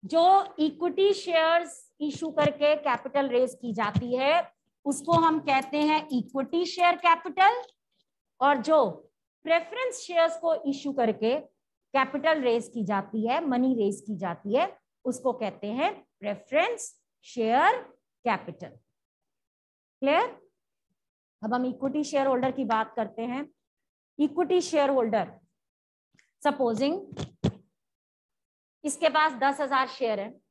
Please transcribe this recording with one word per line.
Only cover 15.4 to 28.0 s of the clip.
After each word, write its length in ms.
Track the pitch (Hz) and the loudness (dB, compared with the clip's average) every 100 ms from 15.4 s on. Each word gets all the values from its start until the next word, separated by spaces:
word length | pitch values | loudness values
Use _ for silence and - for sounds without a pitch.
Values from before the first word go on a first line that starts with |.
| 208 - 202 | -6 -8 -8
हैं 240 | 233 339 415 _ _ | -4 -4 -4 _ _
preference 720 | 202 202 _ 277 381 466 - _ _ _ - | -10 -10 _ -2 -2 -4 -12 _ _ _ -14
share 540 | - 220 240 349 494 - _ _ _ 247 | -4 0 4 4 2 -6 _ _ _ -4
capital। 520 | 196 - - 175 - _ _ _ _ _ _ _ _ _ _ _ _ | -4 -6 -14 -16 -18 _ _ _ _ _ _ _ _ _ _ _ _
Clear? 340 | 269 320 480 - _ _ _ _ _ _ _ _ _ _ | 0 2 0 -6 _ _ _ _ _ _ _ _ _ _
अब 120 | 214 | -4
हम 120 | 247 254 | -2 -4
equity 380 | - 269 294 | -4 -4 -4
शेयर 240 | 294 285 269 | -2 0 0
होल्डर 240 | 254 262 | 0 0
की 140 | 262 240 | -2 -2
बात 280 | 220 220 - | 0 -2 -4
करते 260 | 220 - | -6 -6
हैं। 240 | 233 247 294 _ _ _ _ _ _ - | -8 -6 -8 _ _ _ _ _ _ -2
Equity 420 | 294 - 349 359 | -2 0 2 2
शेयर 280 | - 320 277 | 2 2 2
होल्डर, 420 | 269 220 208 170 - _ _ _ _ _ _ _ _ _ _ | 2 2 0 -2 -10 _ _ _ _ _ _ _ _ _ _
supposing 580 | 294 285 247 220 277 359 - - - _ - - _ _ _ _ | -2 0 0 0 0 -2 -8 -10 -10 _ -4 -4 _ _ _ _